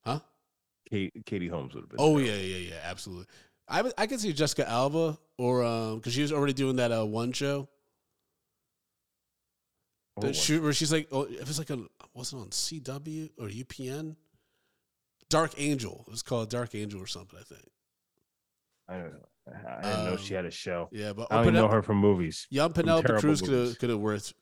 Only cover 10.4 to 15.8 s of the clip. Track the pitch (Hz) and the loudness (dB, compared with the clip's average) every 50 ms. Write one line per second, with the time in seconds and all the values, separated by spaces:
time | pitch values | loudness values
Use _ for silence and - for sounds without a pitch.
10.4 | - - 151 165 160 151 139 - 165 143 160 160 151 - 135 135 143 92 117 - | 2 2 2 2 4 2 2 2 2 2 2 0 0 0 -2 -2 -2 -2 -6 -10
11.4 | 127 131 156 156 156 - 147 123 98 - _ _ - _ _ 123 123 - - 127 | -8 -6 -6 -6 -4 -6 -6 -8 -8 -12 _ _ -20 _ _ -12 -10 -10 -10 -10
12.4 | 104 95 - - - - 160 156 127 131 131 143 147 156 156 156 156 156 _ - | -12 -6 -4 -4 -4 -4 -6 -8 -10 -10 -10 -10 -10 -10 -10 -10 -10 -12 _ -12
13.4 | 117 101 101 117 131 _ - - 131 127 135 147 160 156 156 _ _ _ _ _ | -10 -10 -8 -10 -12 _ -12 -10 -8 -8 -8 -8 -8 -10 -12 _ _ _ _ _
14.4 | _ _ _ _ _ _ _ _ _ _ _ _ _ _ _ _ _ _ - 156 | _ _ _ _ _ _ _ _ _ _ _ _ _ _ _ _ _ _ 2 2
15.4 | 165 156 - - 143 151 147 135 | 2 2 -2 -4 -2 -2 -2 -2